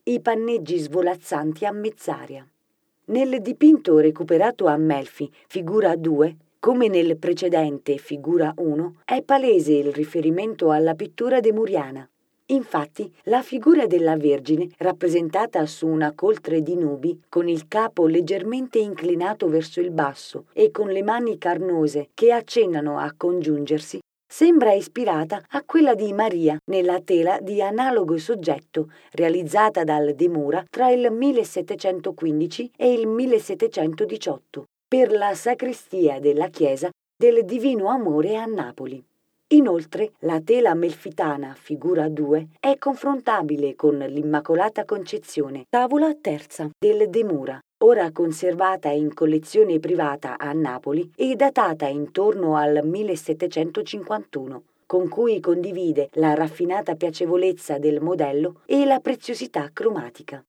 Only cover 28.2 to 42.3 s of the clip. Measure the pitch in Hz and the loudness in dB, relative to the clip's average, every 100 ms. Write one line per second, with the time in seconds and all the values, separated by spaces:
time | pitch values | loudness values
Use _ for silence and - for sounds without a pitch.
28.2 | 160 220 160 143 - 160 156 - _ - | -2 -4 -2 -4 -6 -8 -8 -12 _ -2
29.2 | 165 175 156 202 214 196 156 151 147 147 | 0 0 0 2 2 2 0 0 0 0
30.2 | 175 160 143 170 - - 254 247 240 226 | 0 0 -2 -4 -6 0 2 4 2 0
31.2 | 277 247 - 190 175 196 196 185 185 165 | 0 0 -2 -6 -8 -6 -4 -4 -8 -6
32.2 | 165 151 165 - 247 - 247 240 220 226 | -2 -2 -2 -6 -12 0 2 2 0 -2
33.2 | 262 226 - 185 220 185 160 160 214 214 | 0 0 0 -4 -2 0 -4 -2 -4 -4
34.2 | 180 135 _ 143 - _ _ 254 233 208 | -8 -8 _ -18 -18 _ _ 2 4 2
35.2 | 202 196 240 247 254 233 - 190 156 135 | 0 -2 -4 -2 -4 -8 -8 0 0 2
36.2 | 143 147 175 - 147 135 175 - _ _ | 0 2 -2 0 0 0 -4 -8 _ _
37.2 | 240 233 185 240 262 233 196 262 196 151 | 4 4 0 -2 0 0 0 -2 0 0
38.2 | 175 220 226 202 123 120 131 131 - _ | 0 -2 -4 -6 -8 -10 -14 -14 -18 _
39.2 | _ _ _ 302 247 170 160 180 214 - | _ _ _ 6 6 0 -4 -6 -6 -4
40.2 | 160 160 160 240 214 165 170 151 190 160 | -4 -4 2 2 4 2 -2 -4 -10 -4
41.2 | 160 143 135 135 - 143 156 165 156 151 | -4 -4 -8 -14 -10 -6 0 0 0 -2
42.2 | 143 | 0